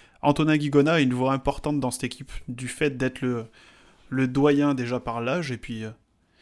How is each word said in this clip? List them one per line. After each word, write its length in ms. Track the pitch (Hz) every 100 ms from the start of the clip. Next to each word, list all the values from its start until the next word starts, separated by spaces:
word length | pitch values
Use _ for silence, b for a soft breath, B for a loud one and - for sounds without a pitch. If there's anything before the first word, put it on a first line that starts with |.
| b b
Antonin 340 | 143 147 156 151
Guigona 380 | 147 143 143
a 60 | 165
une 120 | 131
voix 220 | 123 131
importante 440 | 135 135 135 151 147
dans 120 | 127
cette 140 | -
équipe, 280 | 123 - 143 - -
du 200 | 120 127
fait 280 | - 151 131
d'être 240 | 127 127
le, 240 | 127 120 113 b b b b b -
le 180 | 131 131
doyen 460 | 131 147 143 143
déjà 260 | 135 120 123
par 220 | 123 117
l'âge, 320 | 117 160 151
et 60 | 120
puis, 260 | - 113
euh, 60 | 110 110 _ _ _ _